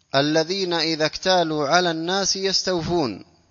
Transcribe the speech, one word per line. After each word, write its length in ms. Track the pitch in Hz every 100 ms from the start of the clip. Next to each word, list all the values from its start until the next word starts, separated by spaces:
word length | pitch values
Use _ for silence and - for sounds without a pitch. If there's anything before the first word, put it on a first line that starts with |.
| _ 135
الذين 580 | 147 156 160 196 185
إذا 320 | 170 156 160 156
اكتالوا 600 | - 190 185 160 151 139
على 240 | 175 180
الناس 440 | 160 165 196 190 190
يستوفون 920 | 190 185 - 180 160 175 131 92 - _ _